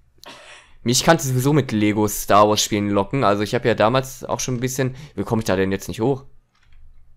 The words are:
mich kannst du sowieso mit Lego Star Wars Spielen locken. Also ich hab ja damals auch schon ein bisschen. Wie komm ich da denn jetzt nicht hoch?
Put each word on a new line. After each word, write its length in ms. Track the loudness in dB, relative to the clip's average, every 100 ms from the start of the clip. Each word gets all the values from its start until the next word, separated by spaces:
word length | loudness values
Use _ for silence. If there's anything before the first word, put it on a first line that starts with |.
| _ _ -20 -20 -20 -20 -20 -8
mich 220 | -2 0
kannst 200 | 4 2
du 60 | 2
sowieso 240 | 0 2
mit 180 | 2 0
Lego 340 | 0 0 2 0
Star 420 | -2 2 6 6
Wars 140 | 2
Spielen 280 | 0 -2 0
locken. 340 | 0 -2 0
Also 200 | 2 0
ich 100 | 0
hab 100 | -2
ja 100 | 0
damals 500 | 2 2 2 -4 -10
auch 160 | -8 -6
schon 160 | -4 -4
ein 40 |
bisschen. 340 | -4 -2 -4 -6 -14
Wie 80 | -8
komm 160 | -4 -2
ich 80 | 0
da 100 | 0
denn 160 | 0
jetzt 160 | -2 -6
nicht 120 | -4
hoch? 240 | -2 -4 -8 -20 _ _ _ -20 -20 -20 -20